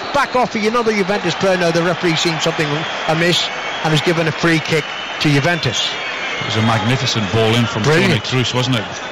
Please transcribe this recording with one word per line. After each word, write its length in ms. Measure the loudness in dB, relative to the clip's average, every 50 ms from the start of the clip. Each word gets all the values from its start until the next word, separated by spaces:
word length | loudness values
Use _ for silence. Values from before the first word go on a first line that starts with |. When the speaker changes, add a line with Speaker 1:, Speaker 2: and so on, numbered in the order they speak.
| -8 -2 0
Speaker 1:
back 220 | 0 0 2 2
off 180 | 0 0 0 0
of 80 | -2 0
another 280 | 0 2 2 2 2
Juventus 420 | 2 2 0 0 0 -2 -2 -2 -2
player. 220 | 0 2 2 2 2
Now 140 | 2 2
the 100 | 2 2
referee 340 | 2 0 0 0 0 0 0
seen 240 | 2 0 0 -2 0
something 280 | -2 -2 -2 0 -2 -2 -2 -4 -4 -6 -6 -4 -2 -2
amiss 400 | 0 2 2 2 2 0 0 -2 -4 -6 -8 -8 -6 -4 -2
and 80 | 0
has 100 | 0 2
given 260 | 2 2 2 2 0 0
a 40 |
free 280 | -2 0 2 2 2 2
kick 240 | 2 0 0 -2 -2 -4 -8 -10 -10 -10 -6 -2
to 80 | 2 2
Juventus. 600 | 4 4 4 2 0 0 -2 -2 -2 -2 -2 -4 -4 -6 -6 -8 -8 -8 -8 -8 -6 -6
Speaker 2:
It 40 | -6
was 100 | -4 -2 0
a 40 | 2
magnificent 680 | 2 2 2 2 0 0 0 0 -2 -2 -2 -2 0
ball 220 | 2 2 4 4 4
in 100 | 4 2
from 160 | 2 0 0
Speaker 1:
Brilliant. 420 | 2 2 4 4 4 2 2 0 0
Speaker 2:
Toni 180 | -2 0 0 0
Kroos, 100 | 0 0
wasn't 240 | 0 0 0 0 -2
it? 80 | -2 -4 -8 -10 -10 -10